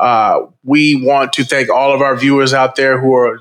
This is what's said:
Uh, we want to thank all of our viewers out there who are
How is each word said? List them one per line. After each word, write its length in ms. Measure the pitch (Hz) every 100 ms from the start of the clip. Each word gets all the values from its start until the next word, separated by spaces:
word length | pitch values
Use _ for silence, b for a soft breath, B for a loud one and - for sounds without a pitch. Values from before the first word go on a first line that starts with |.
Uh, 460 | 123 117 104 78 - _
we 400 | 127 147 151 139
want 280 | 131 139 131
to 120 | -
thank 260 | 127 139 117
all 240 | 117 139
of 60 | 135
our 160 | 139 123
viewers 360 | 139 139 135
out 240 | 135 131 -
there 240 | 135 131
who 140 | 131
are 240 | 127 120 113